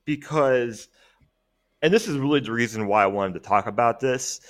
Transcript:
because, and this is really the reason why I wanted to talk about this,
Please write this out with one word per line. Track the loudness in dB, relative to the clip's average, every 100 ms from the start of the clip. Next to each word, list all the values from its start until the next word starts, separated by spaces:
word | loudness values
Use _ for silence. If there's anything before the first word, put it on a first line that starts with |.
| -8
because, | -8 -4 0 2 2 0 -6 -16 _ _ _ _ _ _ _ _ _
and | 2
this | 2 0
is | -2
really | 0 0
the | 0
reason | -2 -4 -2 0
why | 2
I | 4
wanted | 2 -2
to | -4
talk | 0 0 0
about | 0 0 0
this, | -2 -4 -6 -12 -16